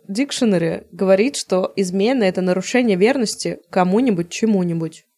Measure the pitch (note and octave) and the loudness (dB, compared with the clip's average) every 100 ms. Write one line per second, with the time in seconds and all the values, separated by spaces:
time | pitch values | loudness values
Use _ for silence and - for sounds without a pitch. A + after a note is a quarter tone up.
0 | - G3 C#4+ - A#3 F3+ E3 F3 - F3 | -8 -4 -4 0 0 2 0 -4 -10 -4
1 | F#3+ F#3+ B3 - - F#3 F#3+ - F3+ F#3+ | 2 4 2 -4 -2 -2 -2 -2 -2 0
2 | G#3+ C4+ F#3+ F#3 F3+ F#3 - B3+ A#3+ F#3 | 0 2 0 0 -2 -2 0 0 2 2
3 | G#3+ C#4 G#3+ - E3+ E3+ _ F#3+ F3+ G#3 | 2 2 -2 -4 -8 -8 _ 0 2 2
4 | C4 F3 E3+ - A3+ G3 F3 E3 D#3+ - | 2 0 -4 -2 0 2 0 -2 -6 -10
5 | _ | _